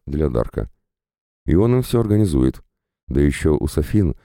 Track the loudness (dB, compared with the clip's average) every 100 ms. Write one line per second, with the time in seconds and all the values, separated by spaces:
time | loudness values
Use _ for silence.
0 | -6 -4 -2 -2 -4 -6 -10 _ _ _
1 | _ _ _ _ 0 2 2 0 0 -2
2 | 2 0 2 2 0 -2 -14 _ _ _
3 | -4 0 0 2 0 0 -2 -4 0 0
4 | 0 -4